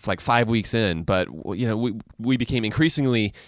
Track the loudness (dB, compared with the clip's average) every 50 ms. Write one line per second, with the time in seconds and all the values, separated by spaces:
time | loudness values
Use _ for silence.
0 | -4 -4 -4 -2 0 2 2 2 2 2 2 0 0 0 0 0 0 0 0 -2
1 | 0 0 2 2 0 -2 -6 -12 -10 -8 -6 -2 -2 -2 -2 0 -2 -4 -4 -6
2 | -12 -16 -12 -6 -2 0 0 0 0 0 0 0 0 0 2 2 2 2 2 2
3 | 2 2 2 2 2 0 -4 -8 -18